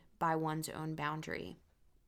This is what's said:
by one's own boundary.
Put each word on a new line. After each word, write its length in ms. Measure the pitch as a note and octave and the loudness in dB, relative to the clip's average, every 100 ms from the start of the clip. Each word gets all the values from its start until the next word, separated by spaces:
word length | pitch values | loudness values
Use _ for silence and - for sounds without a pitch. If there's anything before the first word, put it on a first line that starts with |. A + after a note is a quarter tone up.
| - - | -14 0
by 160 | E3+ D#3+ | 4 4
one's 320 | D#3+ D#3+ D#3 | 4 0 -2
own 280 | - D#3 D#3 | -4 -4 -2
boundary. 600 | D3 D#3 D#3 - - - - _ - - | -2 -2 -4 -4 -6 -10 -18 _ -20 -20